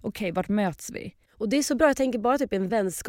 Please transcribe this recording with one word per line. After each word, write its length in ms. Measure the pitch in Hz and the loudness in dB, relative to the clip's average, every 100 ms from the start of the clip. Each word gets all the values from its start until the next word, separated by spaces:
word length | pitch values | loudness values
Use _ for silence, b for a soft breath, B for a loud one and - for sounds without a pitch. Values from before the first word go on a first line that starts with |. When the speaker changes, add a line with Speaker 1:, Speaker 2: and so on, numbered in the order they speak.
Speaker 1:
Okej, 300 | 214 - 190 | -10 -6 -4
vart 180 | 175 185 | -4 0
möts 420 | 208 190 147 - | 0 0 -2 -10
vi?" 220 | - 190 - _ _ | -12 -12 -16 _ _
Speaker 2:
Och 120 | 220 | 0
det 80 | 277 | 0
är 60 | |
så 120 | 277 254 | 0 4
bra, 120 | 311 | 4
jag 100 | 269 | 4
tänker 220 | 262 226 | 0 2
bara 180 | 233 277 | 2 2
typ 160 | 269 | 0
en 160 | 190 190 220 190 - | 0 0 0 0 -2